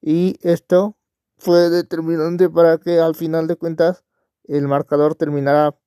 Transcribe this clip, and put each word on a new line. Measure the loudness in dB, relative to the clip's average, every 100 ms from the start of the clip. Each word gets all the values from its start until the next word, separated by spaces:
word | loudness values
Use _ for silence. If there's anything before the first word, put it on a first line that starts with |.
y | -2 0 0 -2
esto | -4 -4 _ 0 0 -8 _ _ _ _
fue | 0 2 4
determinante | 0 -2 -6 -4 -4 -4 0 0
para | 4 2 2
que | 0 0
al | 0 -2
final | -4 -4 -4
de | -6
cuentas | -6 -2 -2 -2 _ _ _ _ -8
el | -4 -2
marcador | -2 -2 0 0 -2
terminara | -4 -4 0 2 0 -4